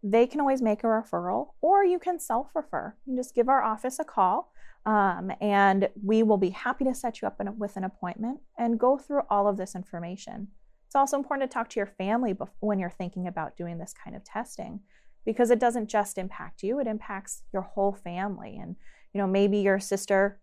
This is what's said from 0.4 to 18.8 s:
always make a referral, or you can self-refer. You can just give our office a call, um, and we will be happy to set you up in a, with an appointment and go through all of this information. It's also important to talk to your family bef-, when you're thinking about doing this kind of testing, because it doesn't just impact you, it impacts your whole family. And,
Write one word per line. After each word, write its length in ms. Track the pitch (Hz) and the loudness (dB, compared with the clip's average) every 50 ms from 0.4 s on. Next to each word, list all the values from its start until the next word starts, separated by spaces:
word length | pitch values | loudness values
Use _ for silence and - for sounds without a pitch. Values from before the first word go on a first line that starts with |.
always 220 | 285 277 269 262 254 | 2 2 2 2 2
make 220 | 220 208 214 - | 0 0 0 0
a 20 | |
referral, 600 | 226 220 220 220 - - 175 175 180 196 233 277 - - - | 0 0 0 -2 -4 -6 -4 -2 -2 -2 -2 -4 -4 -8 -2
or 240 | - 320 381 403 403 | 2 4 6 6 6
you 140 | 359 359 349 | 4 2 0
can 220 | - 359 359 330 | 0 -4 -4 -4
self-refer. 760 | - - 226 233 285 - - 320 302 - - 160 - - 220 _ - | -4 -4 -4 -4 -4 -4 -6 -6 -6 -4 -6 -6 -6 -6 -12 _ -10
You 100 | 269 262 | -6 -4
can 20 | |
just 180 | 247 254 254 - | -4 -6 -2 0
give 140 | 247 233 247 | 0 4 4
our 120 | 269 269 | 4 4
office 380 | - 226 220 214 - 254 262 - | 4 2 -2 -2 -4 -6 -4 -4
a 60 | 311 | -6
call, 480 | - - - 196 180 190 285 - _ _ - - - - _ - | -4 2 2 4 4 4 0 -2 _ _ -16 -16 -16 -18 _ 0
um, 460 | 214 214 208 196 196 175 175 180 190 - - | 2 4 6 6 4 2 0 -4 -6 -6 -2
and 480 | - 208 202 196 196 196 190 196 196 - - 208 208 | 0 2 4 6 6 6 6 4 2 0 -2 -4 0
we 180 | 196 220 220 226 | 2 4 4 6
will 140 | 214 214 | 6 6
be 140 | 196 190 180 | 4 4 0
happy 340 | 185 - - 247 262 - 269 | 0 -2 -4 -4 -2 0 0
to 100 | 262 254 | -2 -2
set 260 | - - 240 226 - | -2 -4 -6 -6 -4
you 60 | - | -6
up 140 | 202 202 - | -6 -4 -4
in 80 | 208 202 | -8 -6
a, 40 | 208 | -4
with 240 | 226 208 202 - | -6 -6 -6 -4
an 60 | - 190 | -6 -6
appointment 560 | 190 - - - 180 175 - 214 233 269 302 - - _ | -6 -6 -6 -8 -8 -6 -4 -6 -6 -6 -8 -12 -18 _
and 220 | - 233 233 233 226 | -2 0 0 2 2
go 180 | 240 247 277 | 4 4 2
through 260 | 277 - - 285 285 - - | 2 -2 -4 -2 -2 0 2
all 200 | 202 202 202 208 | 2 2 4 2
of 80 | 196 | 2
this 180 | 202 185 190 - | 0 -4 -8 -8
information. 720 | 180 185 _ - 170 170 170 185 196 - - - - 202 202 - - - _ - _ _ | -12 -12 _ -12 -10 -10 -10 -12 -12 -12 -14 -12 -12 -12 -14 -14 -20 -20 _ -20 _ _
It's 80 | _ - | _ 2
also 220 | 277 269 269 - | 2 2 4 2
important 340 | 277 277 - 294 269 269 262 | -2 -2 -2 -2 -2 -2 -2
to 20 | - | -2
talk 160 | 254 226 226 | -4 -6 -4
to 100 | - 226 | -2 -4
your 60 | 202 | -4
family 460 | 202 - _ 190 196 214 240 254 226 190 | -4 -4 _ -2 0 0 0 0 0 -2
bef-, 180 | - - 190 _ - | -4 -6 -10 _ -4
when 180 | - 214 208 190 | -2 0 0 0
you're 120 | 185 175 | -2 -4
thinking 360 | - - 185 180 - 185 180 | -6 -8 -10 -8 -6 -6 -8
about 300 | 180 180 175 156 - - | -6 -4 -6 -8 -8 -8
doing 220 | - 180 170 170 165 | -10 -10 -8 -8 -10
this 140 | 165 - - | -10 -12 -14
kind 220 | - - - - | -16 -16 -14 -14
of 60 | - - | -14 -16
testing, 560 | - - 208 240 254 - - 190 - - 202 - _ _ _ _ - - _ - | -10 -8 -8 -8 -8 -10 -12 -12 -12 -12 -14 -16 _ _ _ _ -20 -20 _ -6
because 240 | - 220 - 240 226 | -4 2 2 4 4
it 80 | 240 226 | 6 4
doesn't 300 | 247 240 233 247 220 214 | 4 0 0 0 -6 -2
just 280 | - 214 208 208 - | 0 0 0 0 -4
impact 460 | - 185 196 - - - 175 - - - | -8 -8 -8 -10 -12 -12 -14 -12 -8 -6
you, 160 | 196 240 285 | -4 -2 -2
it 80 | 277 | -2
impacts 560 | 233 214 220 - - 208 190 196 - - - - - - | -2 -4 -6 -8 -10 -12 -12 -10 -12 -14 -12 -12 -6 -6
your 100 | 196 185 | -6 -6
whole 300 | - - 208 196 202 196 | -4 -2 0 0 0 0
family. 640 | 196 - 175 175 180 190 208 196 - - - - - - | -2 -10 -10 -6 -4 -4 -4 -6 -8 -10 -14 -12 -12 -10
And, 140 | 165 180 - | -10 -12 -12